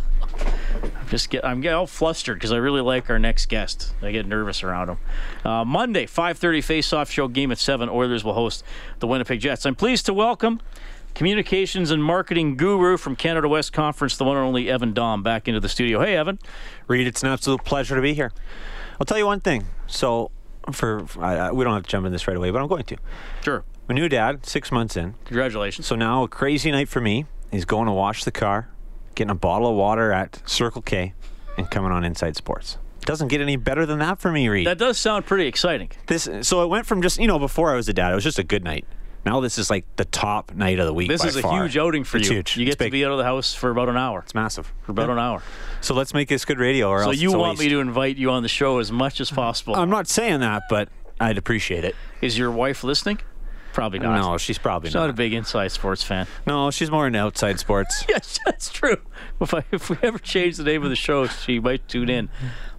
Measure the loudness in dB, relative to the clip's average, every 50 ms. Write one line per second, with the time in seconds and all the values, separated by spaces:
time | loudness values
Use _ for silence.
0 | 4 4 4 4 4 2 0 0 2 2 2 2 2 2 0 0 0 -4 -4 -4
1 | -4 -2 0 0 0 0 -2 -2 -2 -2 -2 0 0 0 2 2 0 -2 0 0
2 | 0 0 0 0 -4 -4 -4 -2 0 0 2 2 2 2 2 2 2 2 2 2
3 | 2 4 4 6 6 6 6 6 4 4 2 0 0 -2 -4 -4 -4 -4 -4 -2
4 | -2 -2 -2 -2 -2 0 0 0 0 0 -2 -4 -2 -2 -2 -2 -2 -4 -4 -4
5 | -2 -2 -2 -2 -2 -4 -6 -4 -2 0 0 0 0 2 2 2 2 2 2 0
6 | 0 0 0 0 0 0 0 2 2 2 2 2 2 2 0 0 2 2 2 0
7 | 0 0 0 0 0 0 0 0 0 0 0 0 0 0 0 0 0 -2 0 2
8 | 2 2 2 0 0 0 0 2 0 0 -2 -4 -8 -10 -10 -10 -10 -10 -6 -4
9 | -2 0 0 0 0 -2 -2 -2 0 -2 -2 0 0 -2 0 2 2 2 2 2
10 | 2 0 2 4 4 2 2 2 2 2 2 0 -4 -10 -12 -12 -14 -14 -14 -14
11 | -12 -12 -4 0 2 2 2 2 0 2 2 0 2 0 0 -2 0 2 2 2
12 | 2 2 2 2 0 0 0 2 2 2 2 2 2 4 4 6 6 4 4 2
13 | 0 -4 -6 -2 -2 0 0 2 2 2 2 2 0 0 0 0 0 0 0 0
14 | 0 -2 0 0 2 2 2 2 2 2 2 0 2 2 0 2 2 0 0 2
15 | 2 2 0 0 0 0 0 0 0 0 0 0 0 -2 0 0 2 2 2 2
16 | 2 4 2 2 2 0 -2 -4 -8 -14 -14 -12 -12 -12 -14 -14 -2 0 2 2
17 | 2 0 0 0 0 0 0 0 0 0 0 0 0 -2 0 0 0 0 0 2
18 | 2 2 2 0 -2 -2 -2 -6 -8 -8 -8 -10 -10 -10 -10 -10 -10 -10 -4 -4
19 | -2 0 2 2 4 2 2 2 2 0 0 0 0 -4 -6 -6 -6 -6 -4 0
20 | 0 2 2 2 0 -4 -8 -14 -16 -16 -16 -12 -10 -10 -4 -2 -2 -2 -2 -4
21 | -4 -8 -8 -4 -2 0 0 0 0 0 0 0 2 2 2 0 -2 -2 -2 0
22 | 0 0 -2 -2 -2 -2 -2 0 0 0 0 0 0 0 -2 -2 -2 -6 -8 -10
23 | -8 -10 -10 -10 -10 -10 -8 -4 -4 -2 -4 -4 -6 -10 -14 -14 -4 -2 0 2
24 | 2 4 4 4 4 2 0 -2 -6 -4 -4 -4 -2 0 0 0 0 0 -2 -2
25 | -4 -4 -6 -10 -12 -4 -2 0 0 0 0 -2 -4 -4 -4 -6 -2 -2 0 2
26 | 2 2 4 2 2 0 0 0 0 2 2 2 2 2 2 2 0 0 0 0
27 | 2 2 2 2 0 -4 -8 -12 -10 -4 -4 -4 0 0 0 2 2 2 2 2
28 | 2 0 0 -2 -4 -4 -2 0 0 2 2 0 -2 -6 -14 -14 -14 -12 -12 -12
29 | -14 -12 -4 -2 0 0 0 2 2 2 4 4 4 2 4 4 4 4 4 4
30 | 4 2 2 2 0 -2 -6 -14 -8 -4 -2 0 0 0 -2 -4 -4 -2 -2 -2
31 | -2 -4 -6 -10 -12 -12 -12 -12 -10 -10 -6 -6 -6 -2 -2 -2 0 2 0 0
32 | 0 -2 -2 -2 -2 -2 -2 -4 -4 -6 -6 -6 -6 -10 -10 -10 -10 -12 -12 -6
33 | -4 -4 -2 -2 0 0 0 0 2 0 0 0 0 0 0 0 0 0 0 0
34 | 0 0 -2 0 0 0 2 2 2 4 4 4 2 2 2 2 2 0 2 2
35 | 2 2 2 0 0 2 2 2 2 2 0 0 2 2 0 0 -4 -8 -10 -12
36 | -4 -2 -2 0 0 -4 -6 -4 0 2 4 4 4 4 2 0 0 0 0 2
37 | 2 2 2 4 4 4 4 4 2 0 2 2 4 4 4 2 2 2 2 2
38 | 2 4 2 2 2 0 0 0 0 0 0 0 0 -2 -6 -6 -6 -8 -10 -10
39 | -10 -10 -10 -4 -2 0 0 2 0 0 -2 -2 0 0 0 0 -2 -6 -4 -4
40 | -2 -2 0 -2 0 0 0 -2 -4 -6 -4 0 0 2 2 2 2 2 2 0
41 | 0 0 0 0 0 0 0 0 0 0 2 2 0 0 0 2 2 2 0 0
42 | -2 0 0 0 2 2 2 0 0 -2 0 0 2 0 0 0 -2 -2 0 0
43 | 0 0 0 0 0 0 0 0 -2 -2 -4 -2 -2 0 0 2 0 2 0 0
44 | 0 -2 -4 -6 -8 -6 -2 -2 -2 -2 -2 -6 -8 -10 -10 -10 -8 -4 -2 0
45 | 0 0 0 0 0 0 -2 -4 -6 -10 -12 -10 -8 -6 -6 -6 -2 0 2 0
46 | 0 2 2 0 2 2 0 0 0 -2 0 2 4 4 4 4 4 4 4 4
47 | 4 2 2 2 4 4 4 4 4 2 2 2 2 2 4 2 2 2 0 2
48 | 0 0 0 2 2 2 2 2 0 0 0 2 2 4 4 2 2 0 0 0
49 | 0 0 0 -2 -4 -2 -2 0 0 0 -2 -2 -2 0 2 2 4 4 2 2
50 | 2 0 0 2 2 2 2 2 2 2 0 0 0 0 0 0 0 -2 -6 -14
51 | -14 -12 -4 0 0 2 2 0 0 0 0 0 0 -2 -2 -2 -2 -2 -4 -4
52 | -10 -12 -8 -4 -2 -2 0 0 0 0 0 0 0 0 0 -2 -2 -2 -2 0
53 | 0 0 -2 -2 -6 -10 -10 -8 -8 -8 -8 -8 -10 -4 -4 -2 -2 -2 -2 -2
54 | 0 0 2 2 2 2 0 0 0 -2 -4 -2 0 0 0 0 -2 0 0 0
55 | 0 0 0 0 0 0 0 -2 -4 -2 -2 -2 -2 -2 -2 -2 -2 -2 -2 -2
56 | -2 -2 -2 -2 -2 -4 -6 -6 -4 -2 0 2 2 2 2 0 -2 0 2 2
57 | 2 2 2 2 0 0 0 0 0 0 0 -2 0 2 2 2 2 0 -2 -4
58 | 0 0 0 0 0 -4 -8 -4 -2 -2 -2 -2 -6 -8 -6 0 2 2 2 2
59 | -2 -12 -16 -14 -12 -10 -4 -4 -2 0 0 -2 -2 -2 -4 -4 -2 -2 -2 0
60 | 0 0 0 -2 -6 -2 0 2 2 2 0 0 0 0 0 2 0 0 -2 -2
61 | 0 0 2 2 2 0 -2 -6 -2 -2 0 2 2 0 0 0 -4 -4 -4 -2
62 | 0 0 0 0 -2 -4 -6 -6 -6 -6 -6 -6 -8 -10 -10